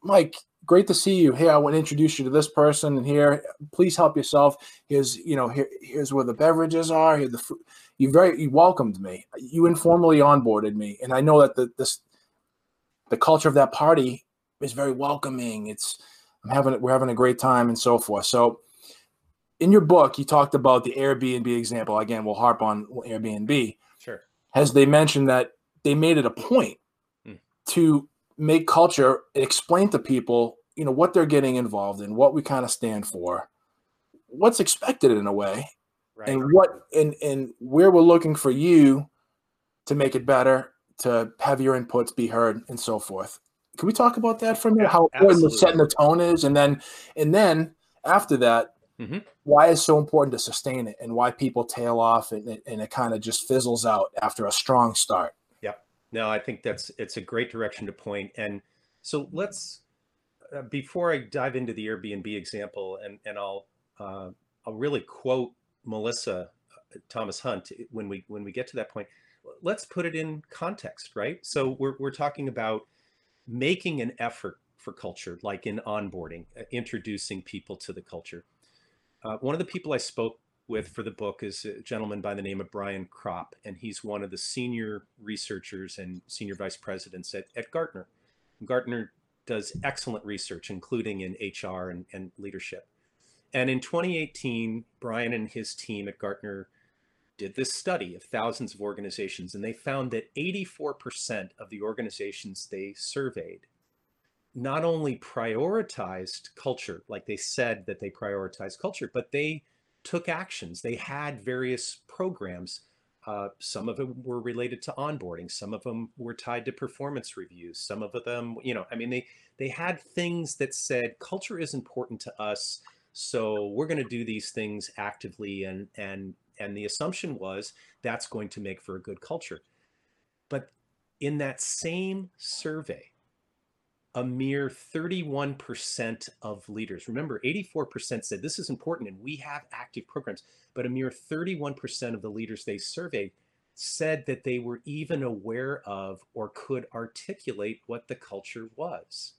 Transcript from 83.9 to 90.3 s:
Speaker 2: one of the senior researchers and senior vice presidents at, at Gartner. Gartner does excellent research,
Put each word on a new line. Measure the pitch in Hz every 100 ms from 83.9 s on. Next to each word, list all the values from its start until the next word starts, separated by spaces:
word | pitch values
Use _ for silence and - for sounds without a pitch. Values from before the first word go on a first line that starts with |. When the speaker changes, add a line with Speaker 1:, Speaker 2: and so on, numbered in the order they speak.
| 98
Speaker 2:
one | 107 104
of | 101
the | 95
senior | - - 123 120 110 104 _ _
researchers | 107 107 - 98 - 98 92 -
and | 92 90 _
senior | - 104 98
vice | 98 -
presidents | - 95 - 92 90 101
at, | 92 -
at | 113
Gartner. | 160 165 95 90 _ _ _ _ _ 107
Gartner | 127 123 120 113 _ _ _ -
does | 113 101 -
excellent | 143 135 - 110
research, | 104